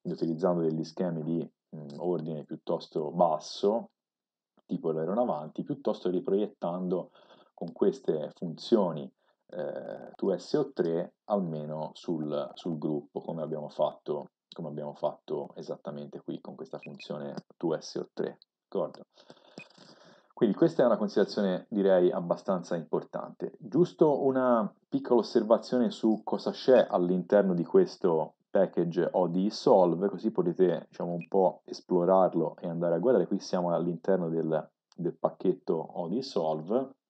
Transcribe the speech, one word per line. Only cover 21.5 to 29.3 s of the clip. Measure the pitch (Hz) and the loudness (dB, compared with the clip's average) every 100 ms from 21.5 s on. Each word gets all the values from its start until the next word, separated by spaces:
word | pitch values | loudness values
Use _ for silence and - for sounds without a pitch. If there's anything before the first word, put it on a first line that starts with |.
| 90 - | -2 -2
direi, | 104 98 92 90 | 2 4 6 4
abbastanza | 95 87 87 - 98 - | 2 -2 -4 -2 -4 -2
importante. | 87 76 85 - - - - - - | -6 -2 -4 -4 -10 -10 -8 -10 -10
Giusto | 117 143 175 - 160 139 | -2 2 2 4 4 4
una | 135 131 127 117 104 _ _ | 2 2 4 4 2 _ _
piccola | 139 135 120 | -6 4 4
osservazione | 107 120 107 110 - 127 113 | 6 2 6 4 4 2 2
su | - 110 104 | 2 2 2
cosa | - 104 - | 0 -2 -4
c'è | 98 - - - | -2 6 6 8
all'interno | 98 87 92 85 104 98 | 2 2 0 4 4 4
di | 87 | 2
questo | 82 95 90 - 92 80 76 _ _ | 4 4 4 2 0 2 -2 _ _
package | - 90 - 85 82 82 | 2 2 2 0 0 0
O | 101 | 2
D | 90 | 0